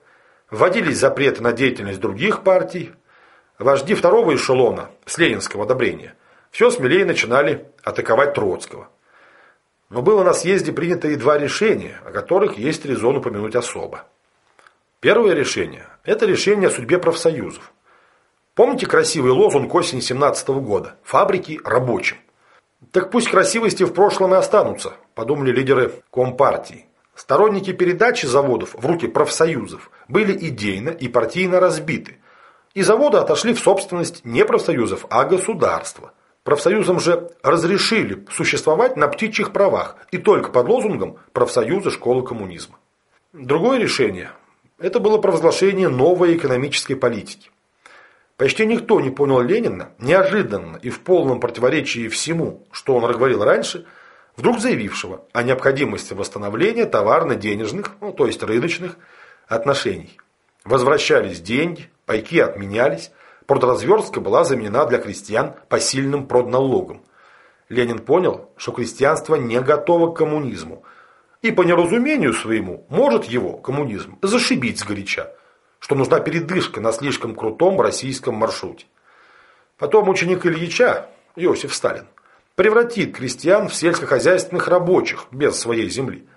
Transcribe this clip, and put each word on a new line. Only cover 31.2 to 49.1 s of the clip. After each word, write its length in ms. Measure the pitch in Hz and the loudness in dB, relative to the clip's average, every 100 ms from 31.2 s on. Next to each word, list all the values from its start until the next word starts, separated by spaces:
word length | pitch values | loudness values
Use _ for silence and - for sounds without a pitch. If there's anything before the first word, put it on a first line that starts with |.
| - 175 185 180 | 0 -2 0 2
разбиты. 580 | 180 156 151 113 - - _ _ - _ _ | 2 0 -4 -6 -8 -20 _ _ -20 _ _
И 80 | 196 | -2
заводы 380 | 180 220 294 247 | 2 4 4 4
отошли 340 | - 147 226 | 2 0 0
в 60 | 240 | 2
собственность 640 | - 190 - 175 151 - 120 | 2 2 -2 -6 -6 -8 -4
не 180 | 120 | 0
профсоюзов, 640 | 208 247 - 143 104 95 - | 2 2 0 -2 -2 -4 0
а 140 | 113 | 0
государства. 920 | 135 185 - 104 101 85 - - - _ _ _ | 2 0 -2 -2 0 0 -6 -16 -20 _ _ _
Профсоюзам 560 | - 147 170 214 175 175 | -2 0 2 2 2 2
же 320 | 165 170 - - | 2 0 -4 -4
разрешили 840 | 131 165 165 196 - 220 110 95 - | 0 2 2 0 2 0 0 -6 -10
существовать 640 | - 143 143 156 160 254 147 | -4 -2 0 2 2 2 2
на 100 | 147 | 0
птичьих 440 | - 220 220 190 | 0 -4 -2 -2
правах 440 | - 196 101 - - - | 2 2 2 -4 -12 -10
и 60 | 175 | -2
только 340 | 208 214 - | 2 2 2
под 160 | 123 123 | 0 2
лозунгом 500 | 165 202 131 92 - _ | 2 0 -4 -6 -10 _
«Профсоюзы 580 | 123 120 123 113 185 - | 0 0 2 0 -2 -2
школы 320 | - 120 127 | -4 -2 -2
коммунизма». 540 | 123 113 92 85 - - _ _ _ _ _ | -2 -8 -10 -12 -18 -20 _ _ _ _ _
Другое 460 | 160 127 156 226 269 | -16 -2 0 2 2
решение – 520 | 151 - 107 90 - - _ _ _ _ | 0 0 0 -2 -12 -18 _ _ _ _
это 220 | 170 233 | -4 0
было 180 | 208 214 | 2 2
провозглашение 680 | 202 160 160 147 196 190 175 | 2 4 2 4 2 2 0
новой 480 | 127 156 180 175 165 | 4 4 4 4 2
экономической 600 | 135 127 139 - - 131 | 0 0 -2 -4 -4 0
политики. 540 | 123 110 - - _ _ _ _ - - - _ _ - | 0 -2 -10 -18 _ _ _ _ -20 -20 -20 _ _ 0
Почти 300 | 135 - 220 | 0 2 0
никто 340 | 233 - 185 | 0 2 2
не 100 | |
понял 300 | 135 | 2